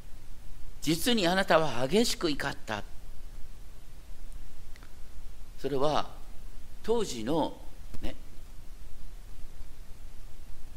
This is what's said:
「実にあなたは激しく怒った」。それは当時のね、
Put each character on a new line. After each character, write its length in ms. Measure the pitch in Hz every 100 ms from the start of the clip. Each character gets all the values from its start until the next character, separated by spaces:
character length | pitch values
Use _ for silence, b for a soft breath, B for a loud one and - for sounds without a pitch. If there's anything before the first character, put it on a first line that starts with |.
| - - - - - - - -
「実 340 | - 214 - 233
に 120 | 170
あ 80 | 190
な 80 |
た 160 | 190 165
は 280 | 156 113 131
激 180 | 190 233
し 100 | -
く 140 | 170
怒 200 | 139 139
っ 60 | 131 -
た」。 180 | 107 - - - - - - - - - - - - - - - - - - - - - - - - - - - -
そ 80 | 135
れ 100 | 135
は 340 | 143 135 - - - - - - - -
当 200 | - 233
時 200 | 196 123
の 340 | 110 160 127 - - - - -
ね、 140 | - - - - - - - - - - - - - - - - - - - - - - - - - - -